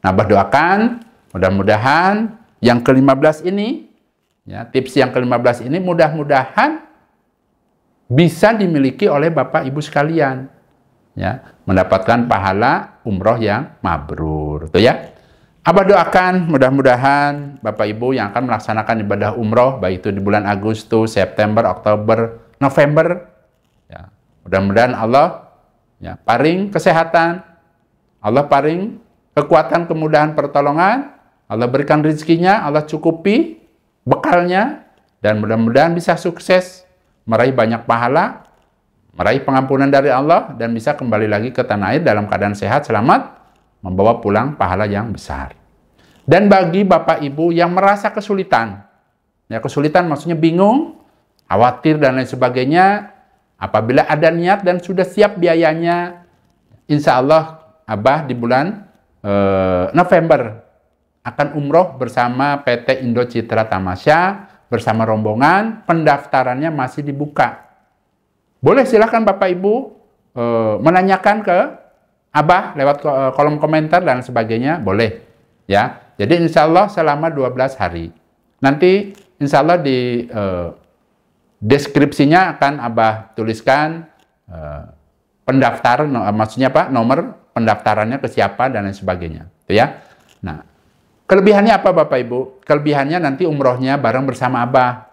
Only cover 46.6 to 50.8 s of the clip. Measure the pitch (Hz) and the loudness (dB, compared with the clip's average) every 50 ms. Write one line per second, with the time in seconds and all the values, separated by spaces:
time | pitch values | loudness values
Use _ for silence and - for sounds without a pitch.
46.6 | 185 165 165 196 208 185 180 160 165 - 160 151 151 143 135 147 160 175 170 165 | 4 2 0 0 2 2 2 2 2 0 -2 -2 -2 -8 -4 -2 -2 0 2 0
47.6 | 170 170 180 185 196 196 202 202 202 214 - 220 202 - 202 190 185 - - 113 | 0 0 0 2 2 2 2 0 -2 -6 -6 -6 -6 -4 -4 -4 -2 0 0 0
48.6 | 117 110 98 101 101 _ _ _ _ _ _ _ _ _ _ _ _ _ 110 113 | 0 -2 -8 -14 -18 _ _ _ _ _ _ _ _ _ _ _ _ _ -10 -8
49.6 | - 135 - 151 143 151 151 180 175 170 151 143 - 165 170 156 156 165 165 175 | -8 -6 -4 -2 -2 -2 -2 -2 -4 -4 -6 -6 -6 -6 -4 0 0 0 2 2
50.6 | 196 202 233 285 | 2 2 2 0